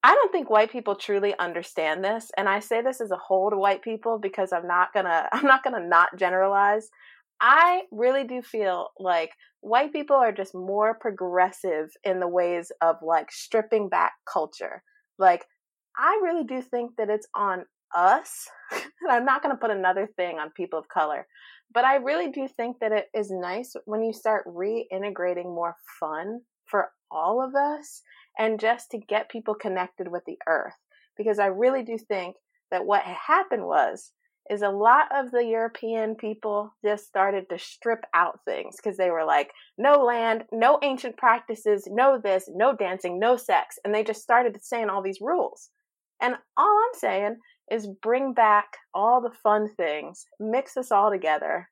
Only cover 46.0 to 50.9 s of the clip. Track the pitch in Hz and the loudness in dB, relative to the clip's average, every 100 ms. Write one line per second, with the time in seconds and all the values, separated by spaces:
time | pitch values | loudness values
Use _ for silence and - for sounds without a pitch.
46 | _ _ 240 254 - - 370 415 466 494 | _ _ -4 -4 -6 0 4 4 2 -2
47 | 226 196 202 233 _ _ _ 226 208 190 | -2 -2 -2 -6 _ _ _ -6 -6 -8
48 | 220 247 269 247 220 208 208 - _ 180 | -2 0 0 2 4 4 2 -12 _ 0
49 | 214 247 240 233 208 214 214 208 165 151 | 2 2 2 -2 2 2 0 -2 -4 -4
50 | 151 185 - _ 214 233 269 - 254 | -8 -16 -20 _ -2 -2 -2 -8 0